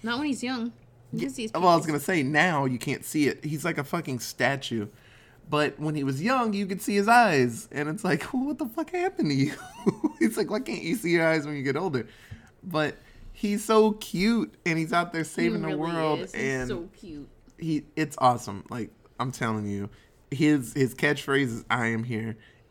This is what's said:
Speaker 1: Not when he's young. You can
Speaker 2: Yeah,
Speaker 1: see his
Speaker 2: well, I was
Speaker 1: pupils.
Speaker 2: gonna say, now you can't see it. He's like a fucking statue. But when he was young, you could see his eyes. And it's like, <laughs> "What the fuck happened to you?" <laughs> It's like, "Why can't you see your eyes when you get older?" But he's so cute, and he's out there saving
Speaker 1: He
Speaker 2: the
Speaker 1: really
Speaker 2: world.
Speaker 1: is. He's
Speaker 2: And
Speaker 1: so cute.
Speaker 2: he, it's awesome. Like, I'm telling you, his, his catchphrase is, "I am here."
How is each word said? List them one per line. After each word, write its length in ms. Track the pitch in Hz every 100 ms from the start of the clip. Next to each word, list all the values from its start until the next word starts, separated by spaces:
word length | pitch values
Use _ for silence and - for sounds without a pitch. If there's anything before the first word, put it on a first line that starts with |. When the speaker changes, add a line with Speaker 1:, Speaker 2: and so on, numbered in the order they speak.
Speaker 1:
Not 140 | 226 247
when 100 | 294
he's 160 | 247
young. 300 | 240 254 233 - - - -
You 60 | -
can 0 |
Speaker 2:
Yeah, 80 | 277
Speaker 1:
see 120 | 262
his 100 | 220
Speaker 2:
well, 140 | - 180
I 80 | 165
was 100 | 156
Speaker 1:
pupils. 180 | 147 143
Speaker 2:
gonna 120 | 185
say, 60 |
now 420 | 131 151 180 151 139
you 120 | 123
can't 260 | - 147 -
see 220 | 156 139
it. 180 | - 156
He's 180 | 151
like 140 | 170 156
a 60 |
fucking 360 | 139 170 151 127
statue. 680 | - - 123 139 - 113 104 - - - - - -
But 300 | 147 147 -
when 140 | 151 151
he 80 |
was 180 | 139 135
young, 300 | 196 262 226
you 120 | 196 196
could 160 | 190
see 140 | - 202
his 120 | 202
eyes. 640 | 240 226 147 123 113 -
And 160 | 139 147
it's 160 | 180
like, 200 | 180 156
<laughs> 80 | -
"What 240 | 254 269 302
the 80 | 262
fuck 240 | 277 311
happened 380 | 359 359 381 165
to 60 | 135
you?" 180 | 135 - - - -
<laughs> 340 | - 311 -
It's 180 | 226 220
like, 120 | 381
"Why 100 | 214
can't 200 | - -
you 140 | 165 196
see 160 | 170
your 160 | 170 165
eyes 180 | 160 147
when 100 | 147
you 60 |
get 140 | 135 139
older?" 300 | 185 131 - - - - - _
But 320 | 196 156 151 - - - -
he's 320 | - 208 202
so 280 | - 220 220
cute, 640 | 208 - 165 202 233 165 - 175
and 140 | 160
he's 120 | 160
out 220 | 175 170
there 100 | 165
saving 400 | 151 - 170 170
Speaker 1:
He 60 | 160
Speaker 2:
the 60 | 151
Speaker 1:
really 160 | 165
Speaker 2:
world. 260 | 165 156 160
Speaker 1:
is. 120 | 185
He's 80 | -
Speaker 2:
And 260 | 131 131 123
Speaker 1:
so 200 | - 175 -
cute. 320 | 202 147 135 - - -
Speaker 2:
he, 240 | 165 151 135 -
it's 200 | 151 -
awesome. 460 | 127 120 - 98 -
Like, 180 | 120 110 _ _ -
I'm 120 | 127
telling 360 | - 120 110 104
you, 200 | 101 101 - _ _ -
his, 420 | 127 147 147 117
his 220 | 143 131 -
catchphrase 480 | 151 143 - 139
is, 220 | 135 113 -
"I 180 | 120 113
am 160 | 113
here." 340 | 120 110 113 113 - _ _